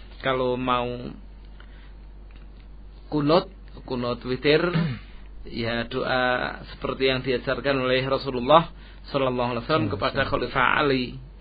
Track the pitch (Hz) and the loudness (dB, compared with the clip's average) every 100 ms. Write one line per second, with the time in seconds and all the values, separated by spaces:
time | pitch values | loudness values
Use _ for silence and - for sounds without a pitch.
0 | - - 135 131 127 123 127 123 123 123 | -16 -4 0 2 2 2 2 2 0 -6
1 | 123 - - - - - - - - - | -10 -12 -16 -18 -18 -18 -18 -18 -18 -18
2 | - - - - - - - - - - | -18 -18 -18 -18 -18 -18 -18 -18 -16 -16
3 | - 151 143 180 - - - - - 127 | -4 0 6 4 4 -14 -18 -16 -6 -4
4 | 123 120 127 127 143 156 175 165 160 107 | -2 -4 -4 0 4 4 4 2 0 -2
5 | - - - - - 127 113 117 120 127 | -10 -16 -16 -14 -10 -4 -2 -2 -2 -2
6 | 127 127 127 123 - - - - 131 123 | 0 2 4 2 -2 -6 -12 -6 -6 2
7 | 131 131 131 120 139 127 139 135 127 131 | 2 2 2 0 0 0 2 2 4 2
8 | 131 135 135 123 123 160 165 - - - | 2 0 0 -2 8 8 8 -8 -16 -16
9 | - 139 131 123 120 120 117 156 156 143 | -4 0 0 0 0 -2 0 2 2 0
10 | 131 139 131 135 120 135 123 - 147 131 | 0 0 0 0 0 4 4 6 4 2
11 | 123 131 - - | -2 -8 -14 -12